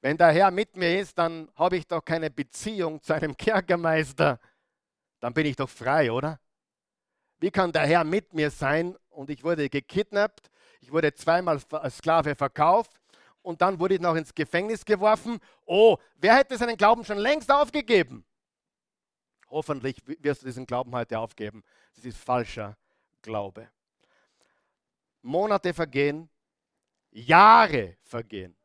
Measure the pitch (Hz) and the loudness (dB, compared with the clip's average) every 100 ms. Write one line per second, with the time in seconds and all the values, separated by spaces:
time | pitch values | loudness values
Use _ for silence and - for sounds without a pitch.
0 | 131 156 170 156 196 180 214 185 175 180 | -4 4 6 6 4 2 -6 -4 -2 -2
1 | 185 - 165 165 156 _ 175 180 160 170 | -4 -4 -4 -4 -16 _ -2 -2 -4 -8
2 | - 165 156 139 139 - 214 214 165 156 | -4 -4 -4 -8 -12 -10 -10 -6 -6 -8
3 | - 156 156 135 - 214 - 175 170 160 | -4 -4 -4 -4 -2 -2 0 0 2 0
4 | 147 - 160 123 _ _ _ _ _ _ | -2 0 0 0 _ _ _ _ _ _
5 | _ _ 123 123 151 131 135 - 120 151 | _ _ -6 -2 -4 -4 -8 -6 -2 0
6 | 131 117 147 156 _ _ _ _ _ _ | 0 -2 -6 -10 _ _ _ _ _ _
7 | _ _ _ _ 185 196 180 160 156 170 | _ _ _ _ -4 -2 -2 0 2 2
8 | 156 185 - 160 151 - 139 156 175 185 | 2 -4 -4 -4 -4 -2 -2 0 -2 -8
9 | _ 151 139 143 156 165 139 143 - 185 | _ -18 -12 -8 -4 -2 -2 -4 -4 -6
10 | 208 202 208 _ _ _ _ _ _ 156 | -4 -2 -2 _ _ _ _ _ _ -2
11 | 151 - - 170 180 147 - 156 143 - | -2 -2 0 0 0 -4 -4 -8 -8 -8
12 | 165 165 151 139 - - 156 196 226 _ | 0 0 0 -4 -6 0 2 2 0 _
13 | _ _ _ _ - 170 180 180 185 185 | _ _ _ _ -14 -2 -2 0 -2 0
14 | 175 160 151 - 151 170 208 220 - 208 | 0 -2 -4 -8 -4 -4 -4 -8 -2 0
15 | 208 214 220 233 _ _ - 185 220 185 | 2 0 -2 -12 _ _ -2 6 6 6
16 | _ _ 180 247 277 247 240 226 208 240 | _ _ 4 4 4 -2 -4 2 2 2
17 | 208 202 220 302 254 277 294 294 254 214 | -2 -4 -2 -2 2 2 2 -4 2 2
18 | 139 120 _ _ _ _ _ _ _ _ | 2 -8 _ _ _ _ _ _ _ _
19 | _ _ _ _ _ 147 156 143 127 - | _ _ _ _ _ -10 -8 -8 -8 -10
20 | - 156 147 143 131 123 127 123 123 123 | -16 -6 -4 -4 -8 -14 -6 -6 -6 -8
21 | 117 110 113 - 107 107 _ _ _ _ | -6 -8 -8 -10 -12 -12 _ _ _ _
22 | 127 110 - 123 117 - 104 107 _ _ | -18 -16 -4 -4 -4 -10 -14 -16 _ _
23 | _ _ - 110 101 101 113 _ _ _ | _ _ -10 -8 -8 -14 -20 _ _ _
24 | _ _ _ _ _ _ _ _ _ _ | _ _ _ _ _ _ _ _ _ _
25 | _ _ 120 160 208 196 180 165 160 127 | _ _ -6 -4 -2 -2 -2 -6 -6 -2
26 | 147 151 165 _ _ _ _ _ _ _ | -2 -4 -12 _ _ _ _ _ _ _
27 | _ 110 120 160 208 233 214 143 95 85 | _ -18 4 8 10 10 6 0 -4 -12
28 | _ 120 113 104 92 _ | _ -14 -12 -14 -14 _